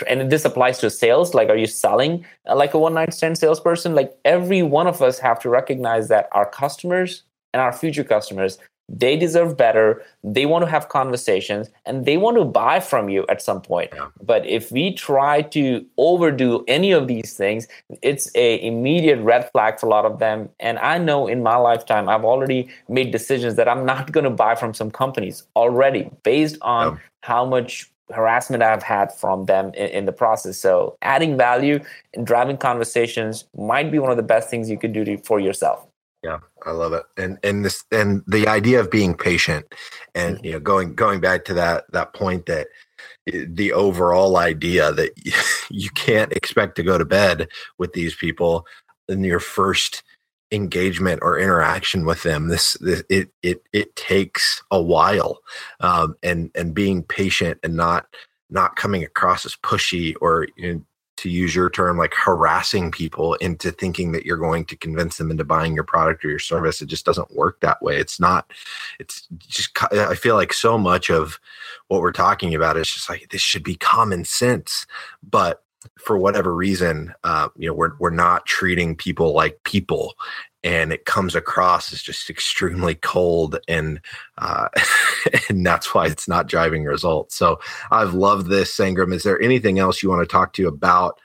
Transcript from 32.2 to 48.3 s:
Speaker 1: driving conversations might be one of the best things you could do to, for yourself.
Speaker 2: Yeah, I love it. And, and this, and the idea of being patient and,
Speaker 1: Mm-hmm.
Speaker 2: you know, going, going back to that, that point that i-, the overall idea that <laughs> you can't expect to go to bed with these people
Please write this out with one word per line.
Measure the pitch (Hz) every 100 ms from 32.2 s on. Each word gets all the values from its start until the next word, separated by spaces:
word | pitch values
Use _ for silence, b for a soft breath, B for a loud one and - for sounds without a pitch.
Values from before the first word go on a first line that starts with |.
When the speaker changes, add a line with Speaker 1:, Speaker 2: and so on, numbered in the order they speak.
| 113
Speaker 1:
driving | 117 127 139
conversations | 131 120 113 120 117 120 110 110 - -
might | 104 131 156
be | 151
one | 135
of | 120
the |
best | 107 113 113
things | 120 110
you | 104
could | 117
do | 107 104
to, | 101
for | - 107
yourself. | 95 98 78 - - _ _ _
Speaker 2:
Yeah, | 82 78 - _ -
I |
love | 82 82
it. | 82 - -
And, | 92 95
and | 101 101 98
this, | - -
and | 110 101 98 -
the | 107 107
idea | 107 107 127
of | 101
being | 110 95 82
patient | 90 85 - 76 - B B B B
and, | 87 85 82
Speaker 1:
Mm-hmm. | 80
Speaker 2:
you |
know, | 80
going, | 76 98 87
going | - 110 98
back | 92 90 -
to | 87
that, | 85 85 -
that | 90 -
point | - 98 92 87
that | 80 73 B B B B B -
i-, | 87 69
the | 85 101
overall | 82 101 90 87 90 95 92
idea | 85 78 85 87 76
that | 76 78 -
<laughs> | - - - - -
you | 104 98 -
can't | - 107 110
expect | - - - 101 -
to |
go | 85 -
to | 76
bed | 95 101 80 82 B B -
with | 87
these | 90 82
people | - 85